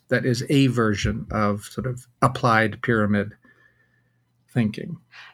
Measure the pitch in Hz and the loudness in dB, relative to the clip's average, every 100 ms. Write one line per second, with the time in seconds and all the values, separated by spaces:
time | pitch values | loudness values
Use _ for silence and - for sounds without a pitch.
0 | - 123 131 117 - 143 135 117 110 101 | -2 0 0 -2 2 4 4 2 0 0
1 | 107 104 - 113 104 104 - - 123 127 | -2 -4 -4 0 0 -2 -6 -8 -8 -8
2 | - _ 127 127 123 110 110 104 - 113 | -14 _ -2 2 2 2 2 -2 0 2
3 | 104 104 101 - _ _ _ _ _ _ | 2 0 -2 -8 _ _ _ _ _ _
4 | _ _ _ _ _ 127 110 - - 170 | _ _ _ _ _ -2 -2 -2 -10 -12
5 | _ - - | _ -20 -20